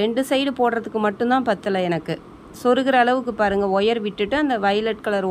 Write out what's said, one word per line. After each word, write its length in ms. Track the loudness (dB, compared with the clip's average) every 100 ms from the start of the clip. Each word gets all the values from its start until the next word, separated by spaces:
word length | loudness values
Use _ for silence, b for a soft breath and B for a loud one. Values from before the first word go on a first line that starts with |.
ரெண்டு 200 | 2 0 0
சைடு 200 | 0 0 0
போடுறதுக்கு 400 | 0 0 -4 -2 -2
மட்டும்தான் 400 | 0 0 2 2
பத்தல 320 | -2 -2 0 0
எனக்கு. 260 | -2 -4 -8 -10 -20 -20 -2
சொருகிற 360 | 2 2 4 4
அளவுக்கு 280 | 4 2 -2 -2
பாருங்க, 260 | 0 2 0 2
ஒயர் 220 | 2 0 -4
விட்டுட்டு 300 | -4 -2 0
அந்த 120 | 0 0 0
வயலட் 380 | 0 -2 -4 -2
கலர் 200 | -2 0